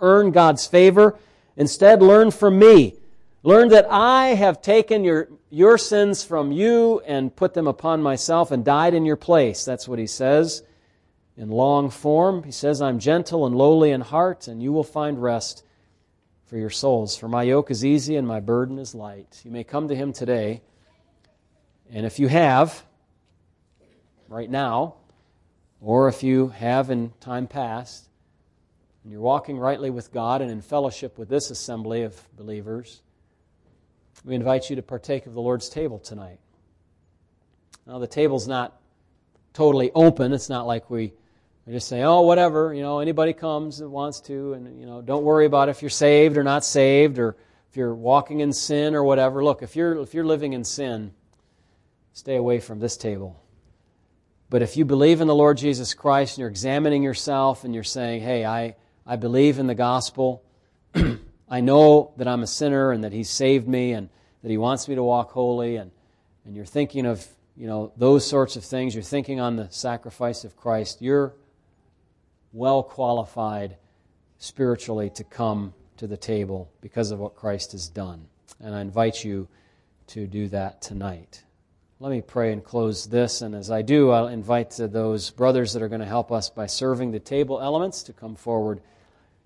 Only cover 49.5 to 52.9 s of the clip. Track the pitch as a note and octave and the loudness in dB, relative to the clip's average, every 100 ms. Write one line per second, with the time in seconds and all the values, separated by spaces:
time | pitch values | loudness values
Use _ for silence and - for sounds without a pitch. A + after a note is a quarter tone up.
49.5 | B2+ A#2+ D#3 E3+ D#3+ C3+ D#3+ D#3+ D3+ D3 | -2 -8 -4 -4 -4 -6 -6 -2 -2 -4
50.5 | B2+ A2 - C3 A2+ G#2 - _ _ _ | -8 -10 -8 -8 -8 -12 -18 _ _ _
51.5 | _ _ _ _ _ _ - C3+ B2+ A#2+ | _ _ _ _ _ _ -16 -6 -2 0
52.5 | A#2+ - G#2+ A2+ | -2 -4 -10 -8